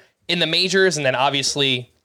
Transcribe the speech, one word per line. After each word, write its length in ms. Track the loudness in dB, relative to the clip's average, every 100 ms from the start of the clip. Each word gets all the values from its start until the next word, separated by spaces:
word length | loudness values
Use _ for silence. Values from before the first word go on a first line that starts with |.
| _ _ -6
in 140 | -2
the 60 | -2
majors, 500 | 0 0 2 2 2
and 100 | 0
then 80 |
obviously, 800 | 2 0 0 -2 0 0 0 -4 _